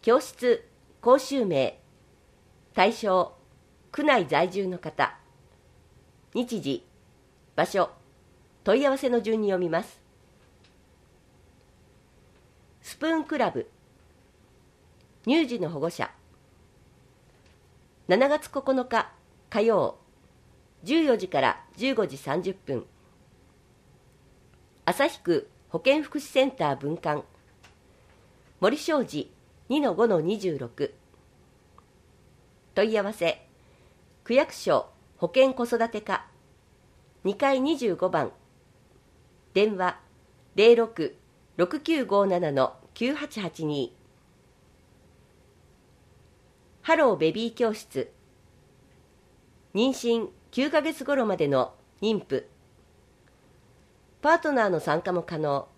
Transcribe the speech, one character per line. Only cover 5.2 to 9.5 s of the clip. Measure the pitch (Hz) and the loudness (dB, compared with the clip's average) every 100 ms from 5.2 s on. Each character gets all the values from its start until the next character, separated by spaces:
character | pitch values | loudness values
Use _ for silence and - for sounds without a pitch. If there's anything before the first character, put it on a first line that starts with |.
| _ _ _ _ _ - _ - _ _ _ | _ _ _ _ _ -20 _ -20 _ _ _
日 | 220 240 220 | -6 -4 -6
時、 | 139 131 - _ _ _ _ _ _ - | -6 -6 -10 _ _ _ _ _ _ -4
場 | 170 | -2
所、 | 196 175 - _ _ _ _ _ _ | 0 -2 -4 _ _ _ _ _ _
問 | - 226 | 0 2
い | 285 | 2
合 | |
わ | 269 | 0
せ | 269 | 0
の | 240 | 0
順 | 220 220 | 0 0
に | |
読 | 208 | 0